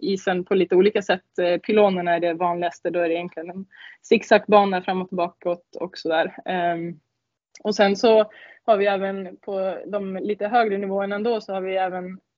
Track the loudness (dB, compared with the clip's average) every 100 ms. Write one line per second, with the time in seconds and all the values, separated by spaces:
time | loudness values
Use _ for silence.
0 | -4 -2 -2 -4 0 0 2 4 4 2
1 | -2 -4 -4 -4 -2 -2 2 4 4 2
2 | 0 0 0 0 -2 -2 -4 -6 -6 -2
3 | -2 -2 -6 -12 -14 -14 -16 -20 -20 -20
4 | 0 0 6 4 6 4 4 0 -2 -4
5 | -4 -4 -6 -4 -6 -6 _ -12 -12 -8
6 | -2 -2 -2 -6 -6 -2 -2 -2 -6 -12
7 | _ _ _ _ _ _ -4 2 2 4
8 | 6 6 4 -4 -20 -8 0 2 2 0
9 | -2 -6 -10 -12 -8 -4 -4 -6 -8 -6
10 | -6 -6 -6 -4 0 2 2 -2 -4 -4
11 | -4 -2 -2 -4 -4 -6 -4 -2 -2 -4
12 | -10 -14 _